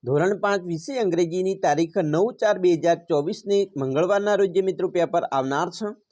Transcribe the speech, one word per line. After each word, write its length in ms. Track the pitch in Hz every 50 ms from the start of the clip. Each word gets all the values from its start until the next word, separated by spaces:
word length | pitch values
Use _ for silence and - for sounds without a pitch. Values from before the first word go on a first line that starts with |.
| -
ધોરણ 360 | 120 135 147 165 190 208 185
પાંચ 240 | 220 202 202 202 180
વિષય 340 | 180 170 160 165 - 277 254
અંગ્રેજીની 580 | 226 185 165 165 180 165 160 185 185 190 196
તારીખ 420 | 190 190 170 147 147 170 160 - 208
નવ 340 | 170 151 147 160 196 240
ચાર 280 | 254 - - 214 208 190
બે 140 | 180 180 175
હજાર 240 | 156 156 170 170 165
ચોવીસને 760 | 170 _ 165 147 143 165 220 - - 190 202 202 202 196 - 143
મંગળવારના 580 | 135 131 131 143 170 180 202 202 202 208 208
રોજ 180 | 196 202 190 165
જે 80 | 190
મિત્રો 280 | 185 190 180 147 175 175
પેપર 340 | - 175 170 - - 170 -
આવનાર 460 | - - 135 131 135 139 147 175 175
છે 260 | 175 - 226 208 226 _ _ _